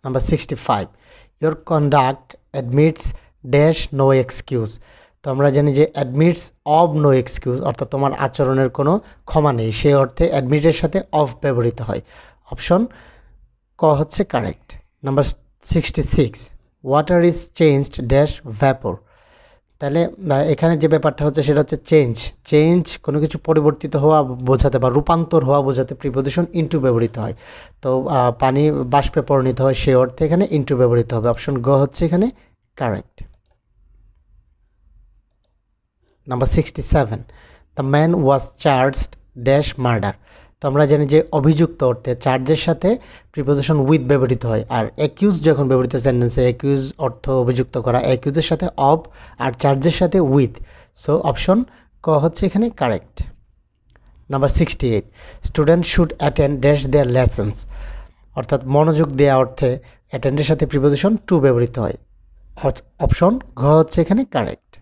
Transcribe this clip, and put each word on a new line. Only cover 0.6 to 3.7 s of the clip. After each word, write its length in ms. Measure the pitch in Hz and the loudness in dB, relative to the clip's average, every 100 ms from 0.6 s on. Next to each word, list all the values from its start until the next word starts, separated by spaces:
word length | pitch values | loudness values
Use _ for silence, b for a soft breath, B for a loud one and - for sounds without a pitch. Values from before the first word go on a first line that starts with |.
| - 107 95 b b b b _ | -4 -4 -4 b b b b _
your 140 | 156 156 - | -6 -6 -4
conduct 640 | 160 147 143 131 135 _ - _ 143 | 0 2 2 2 -2 _ -20 _ -10
admits 420 | 120 135 160 156 - b b b 127 | -2 2 2 0 -8 b b b -2
dash 480 | 139 151 | 2 2